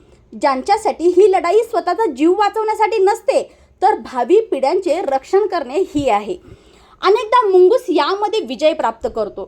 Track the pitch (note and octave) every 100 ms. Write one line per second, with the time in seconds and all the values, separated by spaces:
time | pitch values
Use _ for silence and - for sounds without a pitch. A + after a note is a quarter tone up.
0 | _ _ _ G#3+ C#4+ C4 C4 G#4+ A4 -
1 | E4+ F4 G#4 F#4 E4+ G#4+ A4+ F#4+ E4+ F4+
2 | A4 B3 D#4+ F#4+ G4+ G#4+ G#4+ G#4 G#4+ A4
3 | F#4+ G#4+ - E4 - _ _ _ G4+ C#4
4 | A3 B3+ A#3 G#4 A4 C4+ C4+ F#4 F4+ E4
5 | C#4 C4+ - F#4+ G#4 F4 B3 D#4 F#4 -
6 | C4 G3+ G3+ F3+ - - _ _ _ _
7 | F4+ A4 G#4+ B4 G#4 F#4 F4+ B4+ - D#4
8 | D4 G4+ G#4 A4 B3 A#3+ D#4 D#4 A#3 A3+
9 | A#3+ A3+ G3+ -